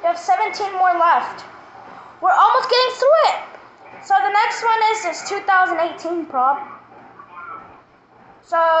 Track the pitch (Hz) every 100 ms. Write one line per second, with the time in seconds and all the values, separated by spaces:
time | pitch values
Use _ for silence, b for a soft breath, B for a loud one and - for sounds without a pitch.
0 | 339 349 - 370 427 - 403 381 359 349
1 | 339 277 - - - - - - - -
2 | - - - - 403 494 - 494 508 -
3 | 523 640 427 - - - - - - -
4 | - 392 392 403 453 - 453 453 440 427
5 | 359 311 - 403 - 381 370 330 330 302
6 | 330 349 311 269 254 285 - - - -
7 | - - 1077 - 1077 1077 - - _ _
8 | _ _ - - _ 339 330 320